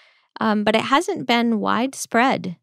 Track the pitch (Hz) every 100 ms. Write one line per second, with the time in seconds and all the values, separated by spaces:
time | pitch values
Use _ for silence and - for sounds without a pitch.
0 | _ _ _ - 220 214 208 220 226 277
1 | 370 302 254 233 233 214 196 202 262 -
2 | - 233 262 196 180 170